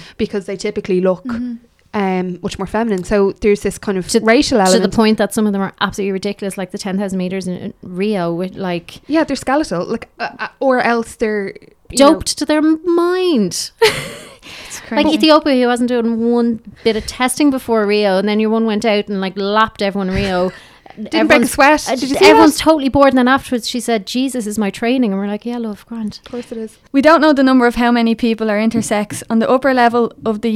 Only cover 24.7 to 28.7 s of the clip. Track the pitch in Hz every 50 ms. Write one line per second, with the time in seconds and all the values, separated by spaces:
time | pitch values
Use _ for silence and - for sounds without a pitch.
24.7 | - - 233 233 262 262 247 208 190 196 202 202 208 208 - 233 240 240 226 220
25.7 | 202 - - - 233 226 220 208 - - - - 247 240 - - 233 226 220 220
26.7 | - _ _ _ - 277 277 302 330 247 302 311 285 269 269 262 262 254 240 240
27.7 | 226 233 240 240 240 233 233 226 226 - 254 233 226 214 220 220 202 208 220 226